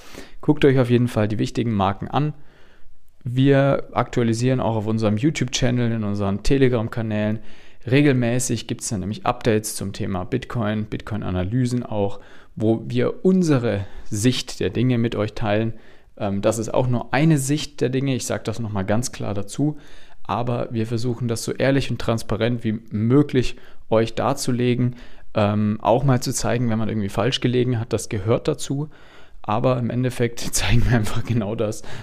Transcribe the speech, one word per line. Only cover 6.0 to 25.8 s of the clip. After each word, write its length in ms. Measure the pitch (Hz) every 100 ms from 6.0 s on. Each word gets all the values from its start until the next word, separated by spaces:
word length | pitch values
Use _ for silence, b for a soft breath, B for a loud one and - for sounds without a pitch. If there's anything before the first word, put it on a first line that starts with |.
unseren 400 | 104 101 98 101
Telegram-Kanälen. 960 | - 139 131 117 110 - 110 104 107 107 B B B B -
Regelmäßig 800 | 139 147 127 117 123 - 113 -
gibt's 220 | 120 -
dann 100 | 101
nämlich 260 | 90 -
Updates 520 | - 120 123 107 - -
zum 160 | 98
Thema 320 | 98 101 92
Bitcoin, 640 | 98 123 - 123 107 107 107
Bitcoin-Analysen 960 | - - 104 98 90 95 127 123 123
auch, 340 | - 107 98 - B B B -
wo 260 | 110 113 131
wir 380 | 120 120 -
unsere 640 | 185 185 165 131 117 101 95 B
Sicht 540 | B 104 123 127 - -
der 120 | 98
Dinge 280 | - 127 120
mit 160 | 117
euch 200 | 101 110
teilen. 400 | - 107 107 113 - B B B -
Ähm, 260 | 104 101
das 160 | 110 110
ist 160 | 110
auch 140 | - 127
nur 260 | 120 -
eine 240 | 131 160 147
Sicht 420 | 131 151 - -
der 100 | 127
Dinge, 260 | 131 135 123
ich 100 | -
sag 160 | 107
das 160 | - 107
nochmal 260 | 110 101
ganz 280 | 98 107 123
klar 220 | - 113
dazu, 440 | 101 101 - 147 147 B B B B
aber 420 | - 104 123 123 -
wir 160 | 113 110
versuchen 400 | 113 123 117 123
das 160 | 113
so 80 | -
ehrlich 400 | - 127 139 127
und 80 | 120
transparent 640 | - 113 - 107 113 120
wie 160 | 110 107 -
möglich 640 | 104 117 135 143 127 120 - B B -
euch 280 | 110 113 -
darzulegen, 800 | 110 139 - 120 123 123 123 - B B B
ähm, 440 | 110 104 104 107 107